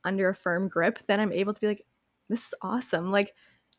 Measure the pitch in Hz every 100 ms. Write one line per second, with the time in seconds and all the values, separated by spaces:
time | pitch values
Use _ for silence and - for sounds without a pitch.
0 | 175 196 190 196 180 175 190 170 175 226
1 | - 202 208 170 196 214 208 208 - _
2 | _ _ - 233 - - 185 233 254 165
3 | 180 202 202 - _ _ _